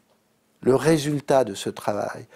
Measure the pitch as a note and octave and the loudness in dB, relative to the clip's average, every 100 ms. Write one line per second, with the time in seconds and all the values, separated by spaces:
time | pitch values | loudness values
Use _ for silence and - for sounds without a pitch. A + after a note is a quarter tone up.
0 | _ _ _ _ _ _ A2+ C3 C#3+ D#3+ | _ _ _ _ _ _ 2 2 4 2
1 | C#3+ D3 - C#3 A2+ G2 A2+ - - G#2 | 2 -4 2 2 2 -4 -8 -6 -6 -4
2 | - - - | -6 -8 -16